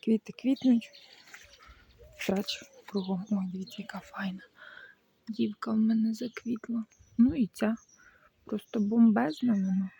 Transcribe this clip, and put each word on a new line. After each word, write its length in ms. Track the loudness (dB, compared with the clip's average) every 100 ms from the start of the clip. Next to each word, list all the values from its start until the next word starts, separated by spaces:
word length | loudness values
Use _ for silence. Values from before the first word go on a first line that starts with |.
квіти 300 | 2 0 0
квітнуть. 580 | -6 -2 2 4 4 2 -20 -20 -20 -20 -20 -20 -20 -20 -20 -20 -20 -20 -10
Трачу 460 | -2 -2 -2 -8 -12 -20 -8
кругом. 400 | -6 -4 -4 -2
Ой, 140 | -4 -4
дивіться, 280 | -8 -12 -12
яка 180 | -12 -14
файна. 440 | -14 -8 -8 -8 -14 _ -20 -20 -20 -20 _ _ -14
Дівка 440 | -4 -4 -4 -4
в 60 | 0
мене 360 | 2 2 0
заквітла. 720 | -2 -8 -10 -8 -8 -6 -8 -8 _ -20 2
Ну 180 | 4 4
і 120 | -2
ця. 220 | 0 -2 -2 _ _ -20 _ _ _ -10
Просто 340 | -10 -6 -2
бомбезна 760 | 0 6 6 6 0 0 0
вона 360 | 2 2 0 -2 -8